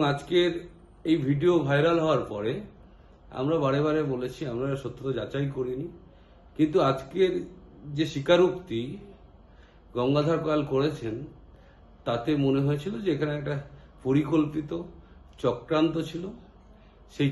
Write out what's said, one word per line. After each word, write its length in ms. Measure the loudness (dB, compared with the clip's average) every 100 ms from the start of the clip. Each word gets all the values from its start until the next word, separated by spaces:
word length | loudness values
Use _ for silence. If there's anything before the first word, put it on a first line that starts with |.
| 2
আজকের 380 | 0 0 2 2 0 -10 -20 -20 -6 0
এই 60 | 2 2
ভিডিও 260 | 2 4 4 4
ভাইরাল 300 | 4 4 4
হওয়ার 180 | 4 2 0
পরে 200 | -4 -4 -4 -8 -18 -20 -20 -20 -20 -12 -4
আমরা 160 | 0 2
বারে 160 | 2 2 2
বারে 140 | 0 0
বলেছি, 260 | -4 -6 -8 -8
আমরা 140 | -4 -4 -4
সত্যতা 300 | -8 -8 -6 -6
যাচাই 300 | -4 -4 -4 -4
করিনি, 320 | -4 -6 -8 -12 -20 -20 -20 -20 -8 0
কিন্তু 220 | 2 4 2
আজকের 420 | 0 -2 0 2 0 -6 -14 -20 -18 -6 -2
যে 80 | -2
স্বীকারোক্তি 680 | 0 4 6 6 2 -6 -6 -6 -10 -16 -20 -20 -20 -20 -20 -20 -20 -10 -2
গঙ্গাধর 420 | 2 2 2 0
কয়াল 180 | 0 0 0
করেছেন, 420 | 0 0 -2 -6 -8 -10 -16 -20 -20 -20 -20 -20 -10 -4
তাতে 220 | -2 0 2 2
মনে 140 | 2 2
হয়েছিল 280 | 0 -4 -4
যে 40 | -2
এখানে 180 | 0 -2 -4
একটা 160 | -4 -6 -8 -18 -20 -6 0
পরিকল্পিত 640 | 2 2 0 0 -4 -6 -8 -10 -16 -20 -20 -20 -4
চক্রান্ত 520 | -2 -2 -2 0 0 0 -6
ছিল। 140 | -8 -10 -12 -20 -20 -20 -20 -20 -20 -10
সেই 160 | 0 0